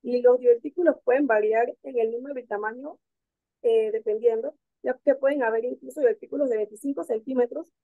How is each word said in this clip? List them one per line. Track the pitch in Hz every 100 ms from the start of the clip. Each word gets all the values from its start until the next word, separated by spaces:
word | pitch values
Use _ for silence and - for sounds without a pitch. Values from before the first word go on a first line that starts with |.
Y | 240 247
los | 247 247
divertículos | 247 233 294 - 339 262
pueden | - 254 285
variar | 220 214 220 247 -
en | 269 254
el | 226
número | 233 269 269
y | 226
tamaño, | 202 214 240 285 349 _ _ _ _ _ _
eh, | 240 226 220
dependiendo, | 220 226 214 233 220 254 - _ _
ya | 254 254 -
que | 269
pueden | 269 285
haber | 226 226 240
incluso | - 262 262
divertículos | 254 220 - 277 277
de | 220
veinticinco | 214 214 277 277 -
centímetros. | 226 220 262 240 262 339 _